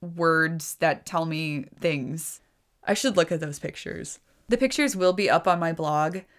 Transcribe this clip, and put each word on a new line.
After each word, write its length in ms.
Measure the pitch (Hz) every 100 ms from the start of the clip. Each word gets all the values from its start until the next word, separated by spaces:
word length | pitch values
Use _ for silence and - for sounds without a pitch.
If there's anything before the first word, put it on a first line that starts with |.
words 760 | 175 170 165 160 160 165 - -
that 300 | 165 - -
tell 200 | 170 165
me 400 | 156 156 147 - -
things. 600 | 175 143 123 160 - - _ _ _ _ -
I 80 |
should 240 | 208 269 180
look 140 | 165
at 80 | 165
those 200 | 151 143
pictures. 600 | - - - 170 - - _ _ -
The 100 | 240
pictures 380 | 262 - 285 190
will 180 | 180
be 160 | 185 185
up 180 | 160 185
on 120 | 170
my 140 | 165
blog, 460 | 165 151 151 156 185 -